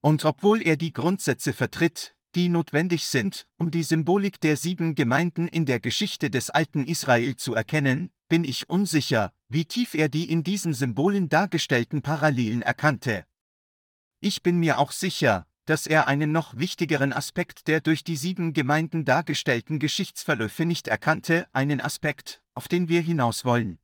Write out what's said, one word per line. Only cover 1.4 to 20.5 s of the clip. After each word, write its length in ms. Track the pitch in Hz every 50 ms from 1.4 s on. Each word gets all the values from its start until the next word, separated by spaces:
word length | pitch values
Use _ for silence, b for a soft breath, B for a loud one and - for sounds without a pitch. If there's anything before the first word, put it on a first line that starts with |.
| - 147 127
vertritt, 640 | - 131 117 - - 165 170 _ - - - _ _ _ _ _
die 140 | 175 175 175
notwendig 580 | 170 170 156 - - 143 165 185 175 156 -
sind, 400 | - - 131 156 196 - - - _ _ _
um 120 | 170 170
die 120 | 151 170 160
Symbolik 580 | - 165 160 156 147 180 208 196 202 185 -
der 160 | - 156 151
sieben 380 | 135 - 170 185 165 170 165 151
Gemeinden 540 | 135 147 117 123 147 220 175 - - 170 175
in 180 | - 165 165
der 140 | 131 127 117
Geschichte 500 | - 135 - - 214 202 - - - 139
des 180 | 98 127 120 -
alten 380 | - 147 160 - _ 156 135
Israel 500 | 117 165 - - - 123 117 117 139 127
zu 180 | - - - 117
erkennen, 560 | 110 110 - - 156 143 135 127 131 175 180 _ _ _ _
bin 160 | 160 165 170
ich 240 | 139 123 - - _
unsicher, 640 | 160 185 208 180 - 156 131 - 139 113 104 95 _ _ _ _
wie 160 | 110 156 170
tief 300 | _ - 240 247 - -
er 160 | 156 156 147
die 200 | 123 151 170 -
in 120 | 165 165 151
diesen 320 | 165 196 202 - 170 151
Symbolen 560 | 113 139 127 110 107 143 190 202 202 185 147
dargestellten 720 | - 151 190 190 - 160 - - 147 123 120 - - 147 -
Parallelen 580 | 139 151 151 143 156 143 120 123 107 110 120
erkannte. 640 | 117 - 120 - - 151 147 104 - 127 110 92 82 _ _ _ _ _ _ _ _ _ _ _ _ _ _ _ _ _ _ _
Ich 220 | - 208 190 - _
bin 160 | 175 175 175
mir 200 | 170 160 135 117
auch 140 | 143 139 -
sicher, 540 | - - 190 - - 160 127 107 90 87 _ _ _ _
dass 220 | - 156 147 -
er 220 | - 156 156 143 -
einen 220 | 139 143 156 151
noch 240 | 151 165 156 - - 107
wichtigeren 560 | 151 185 - - 175 151 160 139 135 139 131
Aspekt 540 | 120 - - - - 175 _ - - _ -
der 120 | 156 160
durch 240 | - - 160 147 -
die 120 | - 165
sieben 360 | 143 127 180 185 180 170 165 147
Gemeinden 540 | 160 143 123 147 156 160 160 - 165 151
dargestellten 720 | 143 127 160 165 - 156 - - - 131 120 - _ 151 147
Geschichtsverläufe 880 | 123 151 - - 196 - - - - - 156 113 113 107